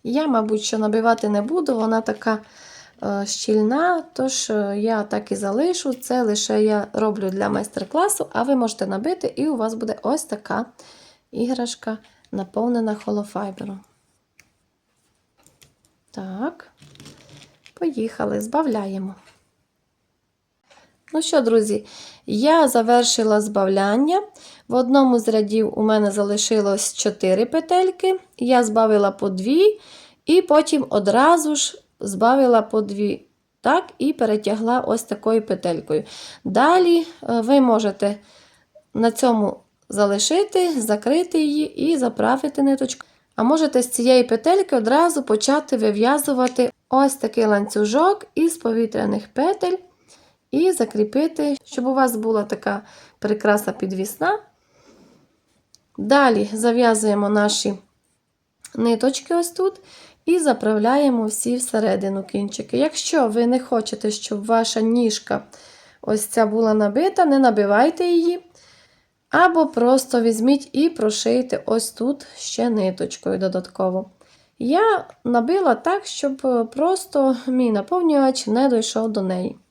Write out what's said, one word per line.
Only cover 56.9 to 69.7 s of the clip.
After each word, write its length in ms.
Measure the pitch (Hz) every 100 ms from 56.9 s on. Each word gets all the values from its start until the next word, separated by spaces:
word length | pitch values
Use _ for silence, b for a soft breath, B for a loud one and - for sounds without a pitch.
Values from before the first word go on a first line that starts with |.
| 220 214 202 202
наші 460 | 208 208 208 208 190 _ _ _ _ _ _ _ _ -
ниточки 600 | - 233 226 247 269 -
ось 160 | 339 339
тут 300 | - 381 - B B B B
і 140 | - 359
заправляємо 880 | 302 247 214 214 220 269 285 240 214
всі 300 | 214 233 247
всередину 640 | 247 226 214 190 196 196
кінчики. 560 | 196 202 202 - - 240
Якщо 500 | 302 - - 320 233
ви 180 | 220 233
не 140 | 254
хочете, 500 | 254 233 220 214 214
щоб 360 | 208 - 208 214
ваша 340 | 226 226 226
ніжка 640 | 220 240 233 208 - 208 - B B B B B
ось 240 | - 214 -
ця 200 | - 214
була 280 | 220 220
набита, 500 | 214 208 214 370 415
не 140 | 330 277
набивайте 640 | 262 208 202 208 285 330
її. 360 | 349 339 339 359 - b b b b b b _ _
Або 360 | 302 359 339
просто 540 | 302